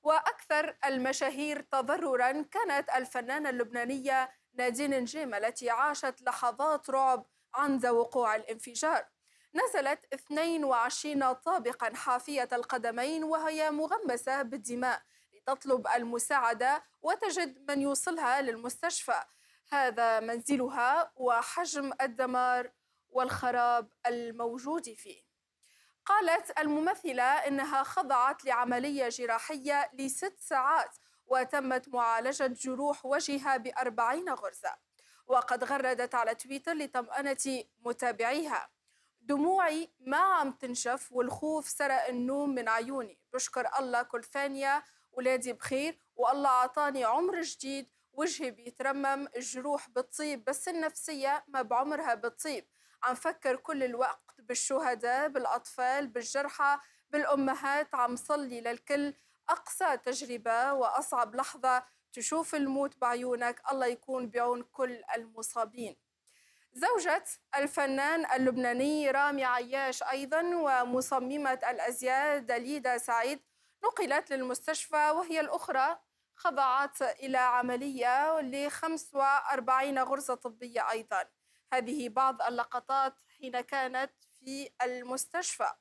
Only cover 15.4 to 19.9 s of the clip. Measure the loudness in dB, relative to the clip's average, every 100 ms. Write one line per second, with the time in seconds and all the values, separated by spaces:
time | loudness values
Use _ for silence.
15.4 | -4 -4 2 0 4 0 0 -4 2 2
16.4 | 2 2 2 2 -4 _ -2 0 0 0
17.4 | -2 -4 -2 0 2 0 0 0 2 2
18.4 | 2 -2 -6 -2 -2 -2 0 -2 -2 _
19.4 | _ _ _ 2 2